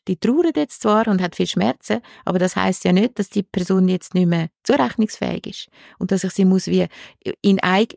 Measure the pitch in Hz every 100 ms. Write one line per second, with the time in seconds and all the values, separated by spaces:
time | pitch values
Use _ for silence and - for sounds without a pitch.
0 | - 185 202 285 349 302 294 - 311 214
1 | 226 190 180 - 180 - 208 - - 220
2 | - - - 180 180 - 190 185 180 180
3 | 233 - 196 208 190 - 175 190 185 185
4 | - 185 175 170 165 _ - 285 247 -
5 | 214 - - - - - - _ - -
6 | 185 190 190 - 185 190 - 185 175 -
7 | - _ 196 - 202 190 - 190 226